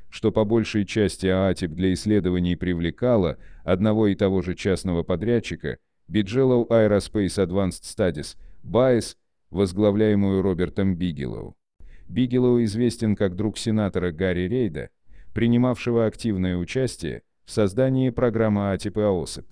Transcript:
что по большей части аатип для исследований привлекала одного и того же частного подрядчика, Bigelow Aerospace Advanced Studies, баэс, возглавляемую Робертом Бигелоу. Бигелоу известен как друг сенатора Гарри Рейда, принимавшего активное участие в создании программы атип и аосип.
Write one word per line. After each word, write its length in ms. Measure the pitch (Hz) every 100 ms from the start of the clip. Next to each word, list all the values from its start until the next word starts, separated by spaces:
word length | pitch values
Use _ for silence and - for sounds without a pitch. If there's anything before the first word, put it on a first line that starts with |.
| -
что 240 | - 110
по 120 | 110
большей 420 | 107 113 107 107 98
части 400 | - 101 - 95
аатип 460 | 92 95 90 90
для 200 | 82 92
исследований 640 | 92 107 107 90 90 90 85
привлекала 800 | 90 87 85 - 123 117 87 65 - -
одного 420 | 78 90 107 107 107
и 80 |
того 280 | 92 98 95
же 120 | 87
частного 480 | 87 104 90 95 85
подрядчика, 760 | 85 90 104 120 - 85 73 - _ _ _
Bigelow 600 | 101 98 123 131 123 113
Aerospace 760 | 117 107 104 - 107 98 92
Advanced 380 | 92 92 95 -
Studies, 540 | - - 92 76 69 - - -
баэс, 560 | - 101 131 120 101 - _ _ _
возглавляемую 920 | 87 98 90 104 101 107 104 98 95
Робертом 540 | 95 87 85 - 98 87
Бигелоу. 600 | 90 71 65 55 - - _ _ - - -
Бигелоу 540 | 90 123 123 123 120
известен 540 | 113 107 123 - 113 98
как 180 | 101
друг 240 | 90 104 -
сенатора 540 | 113 110 101 87 87
Гарри 340 | 80 92 87 90
Рейда, 440 | 123 110 73 55 _ - - -
принимавшего 720 | - 117 120 127 120 120 117 110
активное 500 | - 113 95 92 90
участие 680 | 87 131 131 - 78 57 _ _
в 60 | _
создании 600 | - 104 101 131 131 131
программы 600 | 117 123 110 110 101 101
атип 280 | 92 104 104
и 20 |
аосип. 460 | 104 92 69 - -